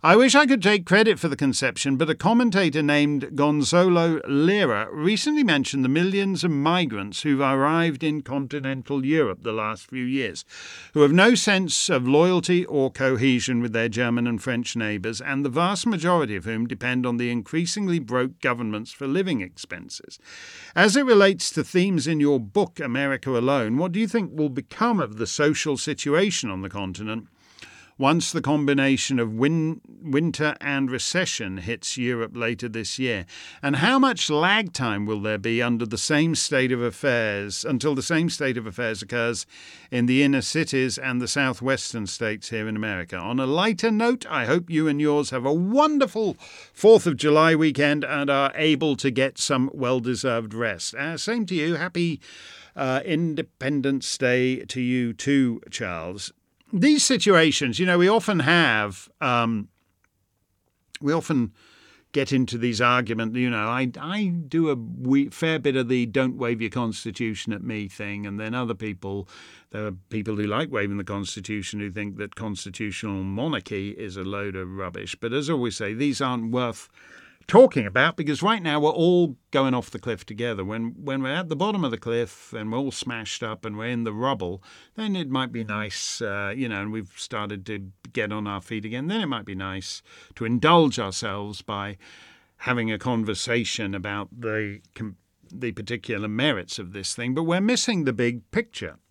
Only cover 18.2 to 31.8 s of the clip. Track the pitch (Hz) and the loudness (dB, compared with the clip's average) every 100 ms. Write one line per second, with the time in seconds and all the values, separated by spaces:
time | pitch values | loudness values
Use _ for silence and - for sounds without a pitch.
18.2 | 131 - 135 120 113 107 117 - 139 156 | -2 -2 -2 -2 -2 -4 -8 -10 -4 -2
19.2 | 190 139 90 - - 90 - - - - | 0 -2 -4 -12 -16 -14 -14 -16 -16 -20
20.2 | - - - - - 160 202 226 269 214 | -20 -20 -18 -18 -6 4 6 6 6 8
21.2 | 196 196 - - - 185 185 175 139 160 | 8 4 -2 -4 0 2 2 2 0 2
22.2 | 143 139 107 202 196 - 139 123 139 131 | 4 4 2 0 0 -2 -4 -2 0 -2
23.2 | 135 123 127 139 110 123 180 180 226 233 | 0 0 2 2 2 0 0 0 0 0
24.2 | 185 151 151 131 - - 233 214 123 107 | -4 -2 -2 -2 -8 -2 0 2 -2 -4
25.2 | 113 - 147 151 160 135 - 143 143 151 | -6 2 2 2 -2 -2 -4 -4 0 2
26.2 | 202 170 117 95 95 98 95 92 107 113 | 2 0 -4 -6 -8 -6 -8 -6 -8 -8
27.2 | 104 _ _ - - - - - 135 165 | -10 _ _ -20 -20 -20 -20 0 2 2
28.2 | - 165 135 151 143 139 135 131 - 131 | 0 -2 0 2 2 2 4 2 2 0
29.2 | 117 110 139 165 156 160 - - 160 135 | 0 2 2 2 0 -4 -12 -16 -2 0
30.2 | 165 - 151 - 143 139 135 127 - 175 | 0 0 -2 -2 -4 -2 0 -2 -2 -2
31.2 | 180 - 104 95 90 117 | -2 -4 -6 -6 -6 -6